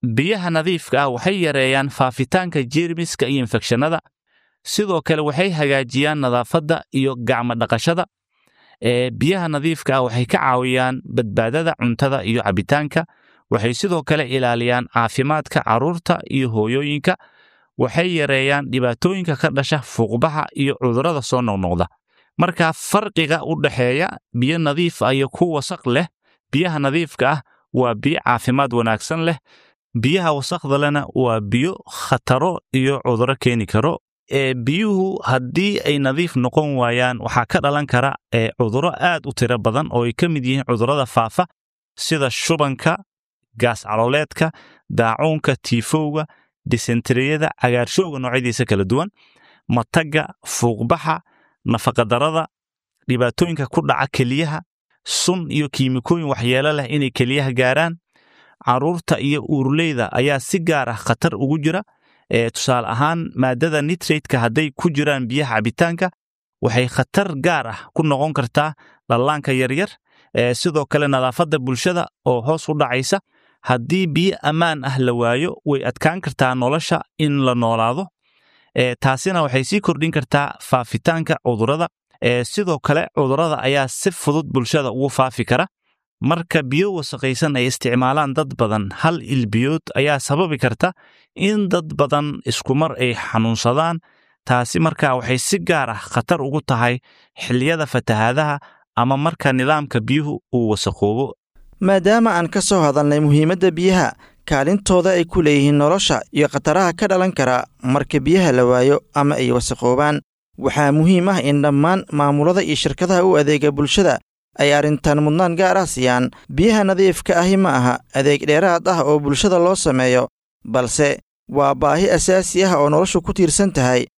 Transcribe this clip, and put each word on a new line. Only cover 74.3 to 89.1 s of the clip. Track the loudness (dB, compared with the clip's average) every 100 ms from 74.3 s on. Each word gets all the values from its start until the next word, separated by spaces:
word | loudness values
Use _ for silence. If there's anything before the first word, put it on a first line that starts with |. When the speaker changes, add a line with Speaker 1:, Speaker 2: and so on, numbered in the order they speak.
| 0
Speaker 1:
ammaan | -2 0 0 -2
ah | -4 0
la | 0
waayo, | 0 0 0 -2 -4
way | -4 -2
adkaan | -2 -2 -4 -2
kartaa | -8 -2 0
nolosha | 2 0 -2 0 -4 -4 _
in | 0 2
la | 2
noolaado. | 2 0 2 0 -2 -8 _ _ _ _ _ _ -2
Ee, | -2 0
taasina | 0 0 0 0
waxay | 0 0
sii | 0 -2
kordhin | 0 0 0
kartaa | -2 0 0 0 -6
faafitaanka | -2 -2 0 -2 -2 -2 -2 -2
cudurrada. | 0 0 0 0 -4 _ _ _
Ee, | 0 0
sidoo | -2 -4 -2 -2
kale | 0 0 0
cudurrada | -2 0 0 0 0
ayaa | 0 0 -2
si | -2 -4
fudud | -2 -2 -2 0
bulshada | -2 0 0 -2
ugu | -2 -4
faafi | 0 -2 -2
kara. | -2 0 -2 _ _ _ _ _
Marka | -2 -2 0 -2
biyo | 0 0 0
wasakhaysan | -2 -8 -6 -4 -2 -2 0
ay | -2
isticmaalaan | -2 0 2 2 0 0
dad | -2 -4 -2
badan, | 0 0 -4 0
hal | 0